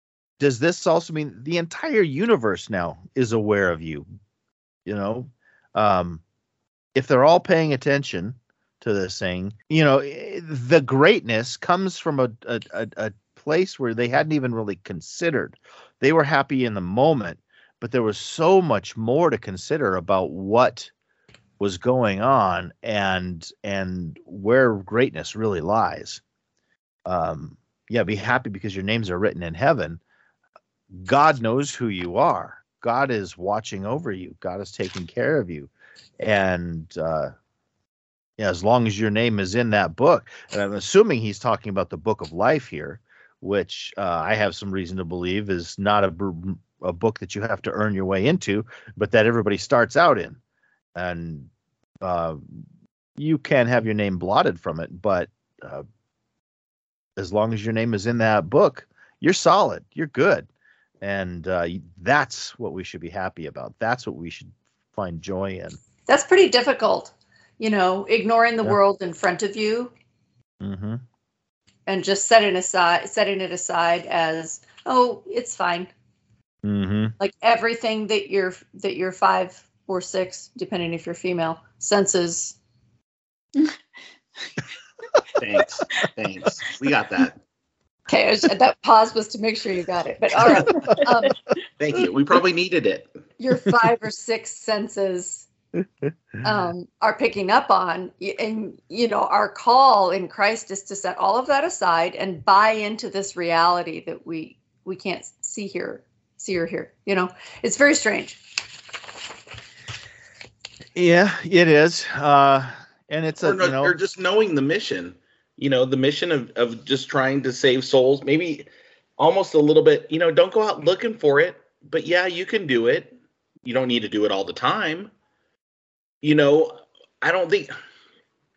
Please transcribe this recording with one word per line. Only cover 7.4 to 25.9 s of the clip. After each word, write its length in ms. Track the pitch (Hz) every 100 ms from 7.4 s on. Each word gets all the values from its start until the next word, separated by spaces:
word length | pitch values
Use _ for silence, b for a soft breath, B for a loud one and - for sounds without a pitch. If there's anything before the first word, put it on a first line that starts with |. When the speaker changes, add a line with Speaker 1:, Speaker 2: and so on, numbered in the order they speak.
Speaker 1:
paying 320 | - 165 156
attention 600 | 131 147 139 139 92 98 131 _ _ _ _
to 120 | 117
this 260 | 101 95 -
thing, 340 | 95 90 98 107 -
you 140 | 156
know, 160 | 151 139
i-, 400 | 139 143 - -
the 380 | 160 139 123 160
greatness 760 | 131 135 165 220 113 110 123 -
comes 420 | - 180 190 -
from 220 | 165 139
a, 100 | 123 110 -
a, 140 | 117 -
a, 160 | 98 110 -
a 160 | 107 101 _
place 440 | _ 147 165 190 -
where 160 | 123
they 140 | 113 120
hadn't 240 | 139 156
even 220 | 151 127
really 220 | 113 104 95
considered. 840 | - 90 - - 170 131 76 - b b b b
They 120 | 135
were 120 | 160
happy 400 | 143 151 135 135 120
in 80 |
the 60 | 101
moment, 560 | 90 107 151 143 90 78 _ b b b
but 100 | 113
there 120 | 127
was 160 | 110 101
so 420 | - - 165 190
much 360 | 170 104 - 113
more 340 | 113 147 170
to 80 | 113
consider 580 | - 92 - 156 113 92
about 340 | 85 95 82
what 600 | 85 95 113 123 - - _ b b b b _ -
was 200 | 101 92
going 420 | 120 127 110 98
on 500 | 120 135 95 87 87 -
and, 680 | 117 104 98 92 90 85 - _
and 560 | 104 98 92 92 85 80 -
where 480 | 98 101 127 123
greatness 600 | 101 92 113 135 78 80
really 280 | 104 110 90
lies. 580 | 80 110 90